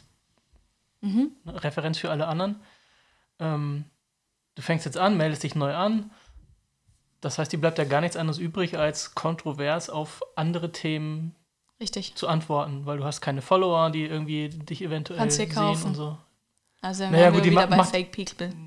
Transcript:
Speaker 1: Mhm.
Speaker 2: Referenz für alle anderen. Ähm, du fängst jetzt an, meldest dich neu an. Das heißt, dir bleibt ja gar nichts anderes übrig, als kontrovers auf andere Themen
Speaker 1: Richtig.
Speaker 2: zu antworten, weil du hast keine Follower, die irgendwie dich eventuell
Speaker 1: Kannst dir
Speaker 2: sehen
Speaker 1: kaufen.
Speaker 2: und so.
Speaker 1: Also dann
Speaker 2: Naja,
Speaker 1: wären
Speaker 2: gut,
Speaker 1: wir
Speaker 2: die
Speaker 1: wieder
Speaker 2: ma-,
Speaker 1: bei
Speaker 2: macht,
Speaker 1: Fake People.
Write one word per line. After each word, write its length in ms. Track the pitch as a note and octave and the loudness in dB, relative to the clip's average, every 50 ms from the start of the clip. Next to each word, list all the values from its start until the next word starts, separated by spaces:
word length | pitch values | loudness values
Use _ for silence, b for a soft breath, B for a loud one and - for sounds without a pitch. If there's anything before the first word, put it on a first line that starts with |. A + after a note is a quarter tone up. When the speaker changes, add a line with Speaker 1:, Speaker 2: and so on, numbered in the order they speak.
| - _ _ _ _ _ _ _ _ _ _ - _ _ _ _ _ _ _ - | -16 _ _ _ _ _ _ _ _ _ _ -20 _ _ _ _ _ _ _ -8
Speaker 1:
Mhm. 300 | G#3 G3+ G3 A#3 C#4 D4+ - _ - | -4 0 2 2 2 0 -2 _ -16
Speaker 2:
Referenz 520 | E3 - - - D3 - E3 D3 D#3+ D#3+ | -14 -10 -6 -6 -4 -4 -2 -2 -2 -2
für 140 | - - E3 | -2 -2 -2
alle 160 | D#3 D3 D#3 | -2 0 0
anderen. 320 | D#3+ D#3 E3+ F#3+ G3+ G#3 - b b b b b b b b b b b b b b _ - | -2 0 -2 -2 -2 -4 -6 b b b b b b b b b b b b b b _ -6
Ähm, 460 | D#3+ D#3+ D#3 D3 D3 D3 C#3+ D3 D3 - _ _ _ _ _ _ _ _ _ _ _ _ - | -4 -2 -2 -2 -2 -4 -4 -6 -8 -10 _ _ _ _ _ _ _ _ _ _ _ _ -16
du 60 | - | -10
fängst 220 | - - E3 D#3+ - | -4 -2 -2 -2 -2
jetzt 120 | C#3+ B2+ | -4 -2
an, 180 | - F#3 G#3 G#3 | 2 2 4 4
meldest 280 | E3 D#3 D#3 D3+ - - | 4 2 0 0 -2 -4
dich 120 | C3 - | -4 -2
neu 180 | D#3 C#3+ C#3 C#3+ | -2 -2 0 0
an. 380 | E3+ G3 G#3+ A3+ G#3+ G#3 B B B B B B B B B _ _ _ _ _ _ _ _ _ _ _ _ _ _ | 0 0 0 0 0 -4 B B B B B B B B B _ _ _ _ _ _ _ _ _ _ _ _ _ _
Das 160 | - C#3 - - | -8 -8 -4 -4
heißt, 140 | D3+ - F3 | -4 -4 -2
dir 60 | D3+ | 0
bleibt 160 | D#3+ E3 E3 | 2 2 2
ja 80 | D#3 D3+ | 2 0
gar 160 | C3 C#3 C#3+ | 2 2 2
nichts 160 | E3+ E3+ - | 2 0 -2
anderes 200 | E3 D#3+ D#3+ D3+ | -2 -2 -2 -2
übrig, 400 | E3+ E3+ E3 D#3+ G3 F3 E3 F3+ | -2 -4 -4 -2 -2 -2 -2 0
als 380 | D#3 D3+ D3+ D3 - - - - | 0 0 0 0 -4 -8 -8 -8
kontrovers 720 | - - D#3+ E3 - - D#3 C#3+ C#3+ C#3+ D3 D#3+ E3+ - - | -4 -2 -2 -2 -2 -4 -6 -4 -2 -2 -2 -2 -2 -4 -4
auf 320 | - D3+ D3+ - - - - - - | -6 -6 -6 -6 -8 -12 -12 -8 -4
andere 380 | E3 D#3 E3 E3+ E3+ E3+ E3 E3 | -2 -2 0 0 -2 -4 -6 -8
Themen 640 | - - D#3 D#3 D3+ D#3 D#3 D#3 D#3+ D#3+ E3 - _ _ _ _ _ _ _ _ - | -6 -4 -4 -4 -2 -4 -6 -6 -6 -6 -8 -10 _ _ _ _ _ _ _ _ -8
Speaker 1:
Richtig. 360 | A3+ G#3 - G3+ F#3 - - | -4 -4 -4 -4 -4 -8 -8
Speaker 2:
zu 120 | - - | -4 0
antworten, 580 | D#3+ D#3+ D#3+ D#3 - D3+ C#3+ D3 D3+ C#3 C#3 C#3+ | 2 2 2 2 0 0 0 0 -2 -4 -8 -6
weil 120 | C#3+ C#3+ | -6 -4
du 80 | C#3+ C#3 | -4 -4
hast 160 | D3 D3 - | -4 -4 -4
keine 200 | - D3+ C#3 C3+ | -4 -4 -4 -2
Follower, 500 | - - F#3+ F#3 F#3+ F3+ E3+ E3 D#3+ D#3+ | 2 4 4 4 4 4 4 4 4 2
die 120 | D#3 D#3+ D#3 | 2 -2 -2
irgendwie 460 | D#3 D#3+ D#3 D#3 D3+ D3+ D3+ D3+ D3 | -2 -4 -4 -4 -4 -4 -4 -4 -6
dich 320 | D#3+ D#3+ D3+ - E3 - | -8 -10 -10 -10 -8 -8
eventuell 380 | F#3+ D#3 D#3+ D3+ D3 - F3 E3+ | -6 -4 -4 -4 -6 -6 -2 -2
Speaker 1:
Kannst 180 | A3 A3 - - | 0 0 2 0
dir 60 | G#3+ | -2
Speaker 2:
sehen 100 | - - | -2 0
Speaker 1:
kaufen. 320 | A3 G#3 G#3 G3+ - - | 0 2 2 2 0 0
Speaker 2:
und 80 | G3 - | -2 -4
so. 220 | D3 D3+ D3+ D#3 - - _ _ _ _ _ _ _ _ _ _ _ | -4 -4 -6 -8 -10 -14 _ _ _ _ _ _ _ _ _ _ _
Speaker 1:
Also 220 | - F#3 F#3 F#3+ F#3+ | -8 -6 -4 -4 0
dann 100 | F3+ E3 | 4 8
Speaker 2:
Naja, 100 | E3 F3 | 10 10
Speaker 1:
wären 80 | F3 E3+ | 10 10
Speaker 2:
gut, 80 | E3+ D#3 | 8 6
Speaker 1:
wir 0 | |
Speaker 2:
die 80 | F3 | 8
Speaker 1:
wieder 100 | E3 F3+ | 8 6
Speaker 2:
ma-, 60 | E3+ | 6
Speaker 1:
bei 100 | F3 F3+ | 6 6
Speaker 2:
macht, 140 | G3 F3+ - | 6 6 6
Speaker 1:
Fake 200 | - F#3 F3+ - | 4 -2 -2 -4
People. 420 | - G#3 F#3 - - - F3 F3+ F#3 E3 D#3+ | -8 -10 -10 -10 -8 -8 -8 -8 -8 -10 -12